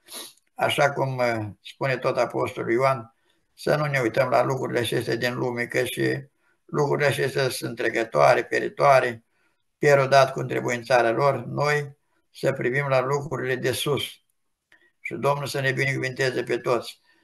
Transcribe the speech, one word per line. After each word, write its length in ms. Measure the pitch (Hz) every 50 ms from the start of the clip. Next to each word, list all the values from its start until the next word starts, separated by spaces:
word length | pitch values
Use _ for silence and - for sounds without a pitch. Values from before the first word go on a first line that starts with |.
| _ - - - - - - _ _ _ _
așa 360 | - 127 123 117 - 143 139
cum, 260 | 139 - 135 135 131
uh, 300 | 127 123 120 117 110 107 104 98 -
spune 360 | _ - - _ 135 135 131
tot 200 | 120 - 135 123
Apostolul 540 | 127 120 - - 131 127 120 - - 123 117
Ioan, 380 | 113 123 135 135 135 123 113 - _ _ _ _ _ _ _ _ _
să 180 | - - - 147
nu 100 | 147 151
ne 140 | 143 139 135
uităm 300 | 123 113 - - 131 123
la 140 | 127 123 127
lucrurile 360 | 135 135 127 127 120 127 123
acestea 360 | 117 - - 127 120 123 123
din 200 | 117 127 123 123
lume, 300 | 127 131 123 120 120 120
că 180 | 117 - 127 127
și 400 | 117 - - 135 127 131 135 135 - _ _ _ _ _ _ _
lucrurile 420 | - - 147 147 143 143 139 147
acestea 420 | 139 135 147 143 131 110 143 135 127
sunt 260 | - - - 123 117
trecătoare, 680 | 117 123 113 - 120 113 - - 147 143 135 123 120 120
peritoare, 800 | - 127 120 120 117 - - 143 143 135 127 123 123 117 113 _ _ _ _ _ _ _ _ _ _ _
pierd 240 | _ - 147 143 139
odată 300 | 131 127 135 135 131 135
cu 80 | - 131
întrebuințarea 720 | 127 123 127 127 127 127 120 120 117 - 135 123 117 113
lor. 340 | 117 131 143 139 123 - 87
Noi 520 | 120 135 135 143 147 147 147 143 139 - _ _ _ _ _ _ _ _
să 180 | - - 135
privim 360 | 127 - 131 123 123 143 143
la 140 | 135 135 131
lucrurile 540 | 127 131 143 143 135 - 131 123 127 127 127
de 160 | 123 127 131
sus 320 | 117 - - 151 139 117 - - - - _ _ _ _ _ _ _ _ _ _ _ _ _ _ _ _
și 140 | _ - -
Domnul 320 | - 120 139 143 143 143
să 140 | 131 - 143
ne 120 | 131 135
binecuvinteze 720 | 127 135 139 135 135 131 131 131 123 131 135 127 123 127 120
pe 140 | - 123
toți. 440 | 113 - - 123 113 - - - _ _ _ _ _